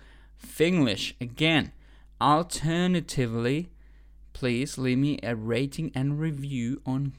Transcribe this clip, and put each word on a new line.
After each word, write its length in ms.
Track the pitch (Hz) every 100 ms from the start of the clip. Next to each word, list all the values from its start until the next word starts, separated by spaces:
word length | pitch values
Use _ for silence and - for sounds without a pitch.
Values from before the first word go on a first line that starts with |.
| - - - - -
Finglish 680 | - 165 180 127 95 - -
again. 520 | 123 - 156 156 92 - - - - -
Alternatively, 1500 | 127 151 175 - 151 170 180 180 - - 120 117 120 143 180 - - - - - -
please 440 | - 127 120 147 -
leave 200 | 127 127
me 200 | 143 143
a 100 | 110
rating 580 | 117 110 117 139 147 160 127
and 240 | 139 147
review 600 | 160 139 143 131 117 139 -
on 280 | 131 139